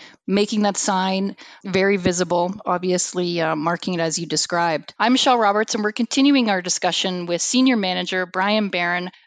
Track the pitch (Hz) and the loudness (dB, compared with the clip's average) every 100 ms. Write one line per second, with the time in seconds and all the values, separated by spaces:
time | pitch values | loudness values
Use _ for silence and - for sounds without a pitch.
0 | - - - 196 208 214 208 196 - 190 | -12 -14 -2 0 2 2 0 0 0 0
1 | 190 190 196 - - - 196 185 196 202 | 0 -2 -4 -6 -16 -16 -4 2 2 2
2 | 180 175 170 175 180 208 - 180 185 180 | 0 0 0 0 0 -4 -4 -2 0 -2
3 | - 180 175 170 160 160 160 170 - 175 | -2 -4 -4 -2 -2 -2 -2 -2 -2 -2
4 | 165 156 165 156 - 175 170 151 - - | -2 -4 -4 -4 -2 -2 0 -2 -6 -2
5 | 220 254 285 247 208 208 220 220 208 214 | 0 2 4 4 4 2 0 -2 -2 -2
6 | 233 - 277 277 220 190 175 - 180 - | -2 2 4 4 4 0 -2 -2 -2 -2
7 | 190 180 175 170 - 247 262 233 185 180 | -2 -4 -4 -4 0 2 4 4 0 -2
8 | 180 185 180 185 196 214 202 180 175 180 | -2 -4 -2 -2 2 2 0 0 -2 -2
9 | 180 - | -6 -12